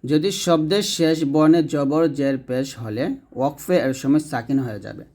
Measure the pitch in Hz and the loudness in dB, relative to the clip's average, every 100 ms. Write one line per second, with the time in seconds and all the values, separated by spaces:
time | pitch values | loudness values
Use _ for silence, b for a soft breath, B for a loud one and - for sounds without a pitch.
0 | 131 151 185 190 180 165 156 202 202 - | 2 0 0 -2 2 2 2 0 -2 0
1 | 160 160 143 151 156 170 151 147 139 151 | 2 2 0 4 6 4 2 0 0 2
2 | 165 139 139 135 131 127 135 113 113 104 | 0 0 -2 -2 -4 -4 -4 -8 -8 -6
3 | - - _ 123 135 - - 180 131 131 | -6 -6 _ -4 -4 -4 0 2 2 -2
4 | 135 151 151 123 113 135 123 104 104 104 | 2 2 0 -8 -2 -2 -2 -8 -12 -16
5 | - | -18